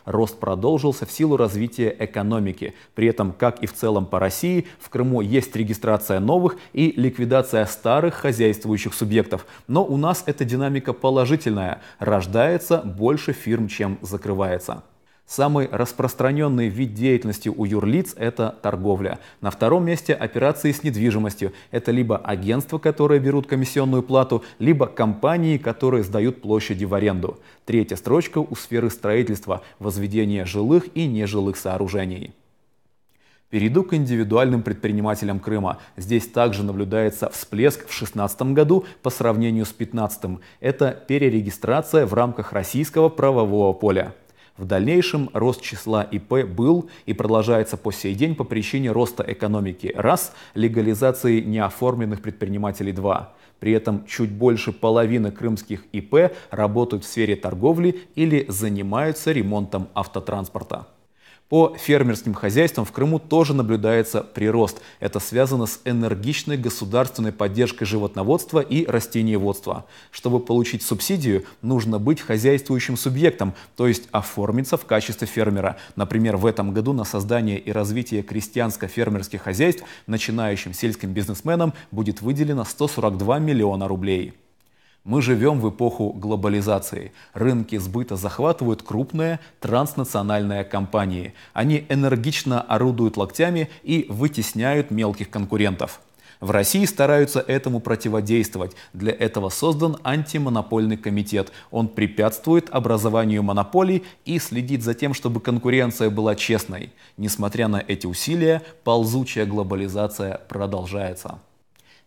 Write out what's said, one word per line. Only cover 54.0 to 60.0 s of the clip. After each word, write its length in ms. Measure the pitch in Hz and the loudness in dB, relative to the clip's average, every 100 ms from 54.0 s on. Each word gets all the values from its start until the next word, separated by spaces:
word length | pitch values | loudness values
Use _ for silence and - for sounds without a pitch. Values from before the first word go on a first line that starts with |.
| - | -6
чуть 240 | - 110 | -4 -4
больше 420 | 101 123 113 - | 4 4 4 -2
половины 600 | 101 113 113 113 120 104 | 0 4 4 4 2 0
крымских 520 | 101 117 107 - 98 - | -2 -4 -4 -6 -10 -8
И 100 | 104 | -10
П 300 | - 147 175 - - | 2 4 4 0 -10
работают 540 | - 104 110 120 104 | -2 0 2 0 -2
в 40 | - | -4
сфере 260 | 117 107 | -2 0
торговли 680 | 98 92 90 127 165 175 175 - | 0 -2 0 2 4 2 0 -8
или 300 | - 160 147 - | -2 2 2 0
занимаются 840 | 98 107 101 98 110 156 151 156 | -4 -2 -2 -2 -2 -2 -2 -2
ремонтом 560 | 147 98 104 98 98 95 | 0 0 -2 -2 -4 -4
автотранспорта. 920 | - | -6